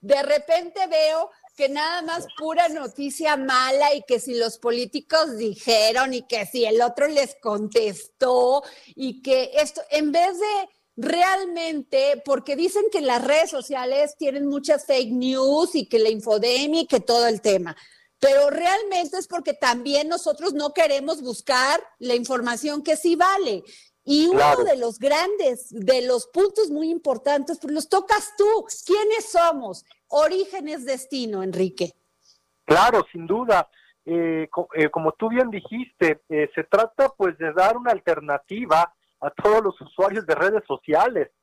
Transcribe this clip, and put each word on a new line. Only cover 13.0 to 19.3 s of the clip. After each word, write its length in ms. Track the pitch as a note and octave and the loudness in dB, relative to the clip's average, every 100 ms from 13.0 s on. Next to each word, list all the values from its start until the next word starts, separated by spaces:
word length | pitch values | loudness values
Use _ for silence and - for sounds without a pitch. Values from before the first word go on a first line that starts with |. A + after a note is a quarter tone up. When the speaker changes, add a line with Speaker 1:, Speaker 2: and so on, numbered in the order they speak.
Speaker 1:
las 240 | C#4 A#3+ | 0 0
redes 240 | C4 D4+ E4 | 2 2 2
sociales 680 | C#4+ - C4+ B3+ C4+ D4 - | -4 -8 -6 -2 0 0 -2
tienen 300 | D4 C#4 C#4+ | -4 -2 -4
muchas 360 | C#4+ C#4+ C#4+ | -4 0 -2
fake 280 | - C4 A#3 | 2 0 0
news 600 | B3 B3+ C4 C4+ D4 F4+ | -2 -2 0 2 2 2
y 140 | D#4+ G#3 | -2 0
que 100 | A3+ | 2
la 120 | A3 | 2
infodemia 720 | A3 A3 G#3+ A#3 B3 D4 D#4+ | 0 0 0 2 0 0 -2
y 40 | - | 0
que 140 | A#3+ | 0
todo 260 | - A#3 A#3 | 2 2 2
el 140 | A3 | 0
tema, 340 | G#3+ F#3+ E3+ D#3 - _ _ _ | 2 0 -2 -12 -20 _ _ _
pero 280 | - C#4 C#4+ | 4 6 4
realmente 680 | D4+ F4 G4+ G#4 F#4 D#4+ F#4 | 2 0 0 0 -2 -2 -6
es 100 | |
porque 280 | - | -6